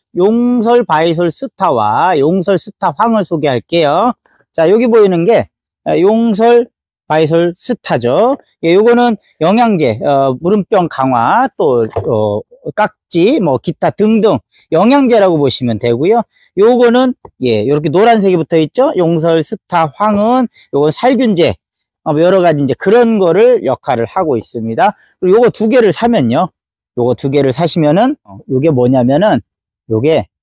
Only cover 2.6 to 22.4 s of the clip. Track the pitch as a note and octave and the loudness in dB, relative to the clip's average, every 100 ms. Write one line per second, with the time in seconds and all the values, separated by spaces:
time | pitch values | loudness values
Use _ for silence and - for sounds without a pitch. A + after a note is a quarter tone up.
2.6 | - - F#3 C#3+ A#3 A3 F#3 E3 C#3+ B2 | -4 -6 -6 -2 0 0 -2 -4 -2 -4
3.6 | - E3+ D3+ D#3+ A#3+ - _ _ _ - | -2 -2 0 0 -2 -4 _ _ _ -2
4.6 | E3 G#3+ A#3+ A3+ G3+ F3 F3 G#3 - _ | 2 2 2 2 2 2 0 0 -2 _
5.6 | _ _ D3 D#3 F#3 A3 A#3 F#3+ A3+ A#3+ | _ _ -4 0 0 0 0 0 2 2
6.6 | B3 _ _ _ - D#3 D#3 E3 F3 E3+ | 0 _ _ _ -4 -2 0 0 0 -4
7.6 | - A#3 - D3+ A#2 D3 A#3 C#4 _ - | -8 -8 -4 -4 -2 0 0 -2 _ -6
8.6 | E3 F#3 A3 A#3+ A#3+ A3 _ - D#3+ A3 | 0 2 2 2 0 -2 _ -4 0 2
9.6 | A#3 F#3+ C#3 A2 C#3+ C#3 C3+ B2+ E3 G#3 | 0 0 0 -2 -2 0 0 -2 -2 -2
10.6 | F3+ G3+ E3 - C3 B2 A#2+ G#3 C4 - | 0 -2 -2 -2 -2 0 0 0 -2 -2
11.6 | E3 B2 A2 A2+ G#2+ A2 G#2+ G#2 - - | -2 0 -2 -6 -4 -2 -2 -4 -8 -18
12.6 | D3 - - _ - E3+ F#3+ D4+ E3+ B2+ | -12 -4 -4 _ -8 0 0 0 0 -2
13.6 | - - E3+ - G#3 A3 G#3 C#3+ _ _ | -4 -4 -4 -2 0 2 0 -2 _ _
14.6 | - A#3 A3 C#4+ C4 A#3 F#3+ D#3+ C#3 - | -4 0 2 2 2 2 2 2 0 -2
15.6 | B2 G#2+ A#2+ A#2+ E3+ A3+ - _ _ - | -4 -4 -2 -2 0 0 -2 _ _ 0
16.6 | A3 B3 A#3+ A#3+ B3+ - - - B2+ A2 | 2 4 2 2 0 -4 -14 -6 -2 -2
17.6 | A2 D3 D3+ D3+ A#3 A3+ G3 F3+ D#3 E3 | 0 -2 0 0 2 2 2 0 0 0
18.6 | D#3 - C#4 - E3 E3 E3 E3 D3+ G#3+ | 0 0 -2 0 -2 0 0 0 -2 -8
19.6 | - F3 D#3+ - G#3+ G3+ G#3+ B3+ A#3+ _ | -4 -2 -2 -2 -2 0 0 0 -2 _
20.6 | - C#3 D3 - B3 A#3 B3 F3 D3 F#2+ | -6 -2 0 0 0 0 0 2 0 -2
21.6 | _ _ _ _ - D3+ F3 G3 | _ _ _ _ -4 0 2 2